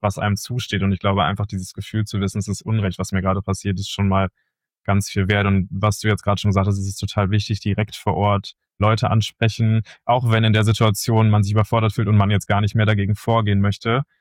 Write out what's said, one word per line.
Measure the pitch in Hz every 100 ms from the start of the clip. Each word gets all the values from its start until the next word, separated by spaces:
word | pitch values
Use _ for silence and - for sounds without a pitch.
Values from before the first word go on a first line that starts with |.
was | 104 -
einem | 104 98
zusteht | - 123 - 98
und | 98
ich | 95
glaube, | 101 98
einfach | 80 101 101
dieses | 95 92
Gefühl | - - 110
zu | 104 101
wissen, | 95 107
es | 98
ist | 95
Unrecht, | - 110 98 85
was | 92
mir | 95
gerade | 95 95
passiert, | - 95 101 95
ist | 98
schon | - 98
mal | 98 95 - _ _ _ _
ganz | - 98 -
viel | 101 95
wert | 101 101
und | 98 90
was | 98 104 -
du | 110
jetzt | 101
gerade | 101 98
schon | 104
gesagt | 95 98
hast, | 98
es | 98
ist | -
total | 104 - 98
wichtig, | 107 - 107
direkt | 104 98 104 -
vor | 104
Ort | 98 104 101 - - _ -
Leute | 104 113 -
ansprechen, | 113 - - 113 - 113 110 - - -
auch | 127 123
wenn | 110
in | 110
der | 107
Situation | 107 110 110 101 - 110 110
man | 107
sich | 101
überfordert | 107 101 113 110
fühlt | 117 104
und | 107
man | 98
jetzt | 101 -
gar | 101
nicht | 104
mehr | 107 107
dagegen | 104 98
vorgehen | 101 - 113 104 98
möchte, | 98 - 117 123 - _